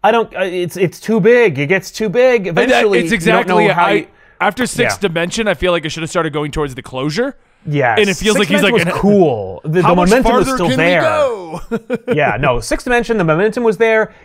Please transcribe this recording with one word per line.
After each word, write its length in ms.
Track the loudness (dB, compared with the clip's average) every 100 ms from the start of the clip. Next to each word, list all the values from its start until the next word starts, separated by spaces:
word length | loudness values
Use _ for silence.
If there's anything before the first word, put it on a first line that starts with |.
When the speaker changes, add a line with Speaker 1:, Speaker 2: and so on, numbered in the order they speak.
Speaker 1:
I 80 | 2
don't, 240 | 2 -2 -4
uh, 60 |
it's, 340 | -6 -4 -6 -2
it's 240 | -4 -4
too 220 | -2 2
big. 360 | 4 4 4 0
It 100 | -2
gets 220 | -2 -4
too 200 | -6 -4
big. 380 | 2 2 2 0
Speaker 2:
And 100 | 0
that, 80 | 2
Speaker 1:
Eventually, 340 | 2 2 0
Speaker 2:
it's 120 | 0
Speaker 1:
you 200 | 0 2
don't 160 | 0 2
know 120 | 2
Speaker 2:
exactly, 80 | 2
Speaker 1:
how 160 | 2 2
Speaker 2:
I, 60 |
Speaker 1:
you 140 | 0 -4 _ _ _
Speaker 2:
after 260 | -4 -2 -4
Sixth 300 | 0 -2 0
Speaker 1:
Yeah. 60 | -4
Speaker 2:
Dimension, 400 | -2 -4 -4 -2
I 60 |
feel 180 | 0 0
like 140 | 0 -2
it 40 |
should 140 | -8
have 60 | -4
started 220 | -2 -2
going 180 | -4 -6
towards 240 | -4 -6 -8
the 80 |
closure. 540 | -12 -6 -4 -2 -4 -4 _ _ -6
Speaker 1:
Yes. 340 | 0 0 2
Speaker 2:
And 80 | 0
it 80 | 0
feels 220 | 0 0
Speaker 1:
Sixth 20 |
Speaker 2:
like 80 | 2
he's 140 | 2
Speaker 1:
Dimension 240 | 2 2 0
Speaker 2:
like, 60 |
Speaker 1:
was 80 | 0
cool. 600 | 2 4 4 0 -6 -10 -4
The, 160 | 0
Speaker 2:
"How 80 | 2
Speaker 1:
the 60 | 4
Speaker 2:
much 140 | 4
Speaker 1:
momentum 260 | 4 4 2
was 100 | 0
Speaker 2:
farther 100 | 0
Speaker 1:
still 100 | 0
Speaker 2:
can 80 | 0
we 60 |
Speaker 1:
there. 180 | 2 2
Speaker 2:
go?" 600 | 0 0 -2 -2 -8 -12 -8 -8 -6 -8 -4
<laughs> 60 |
Speaker 1:
Yeah, 240 | -2 0 0
no, 200 | 0 -2
Sixth 220 | -2 -6 0
Dimension, 320 | -2 0 0
the 60 | 2
momentum 380 | 2 0 0
was 140 | -2 2
there. 360 | 2 2 0 -6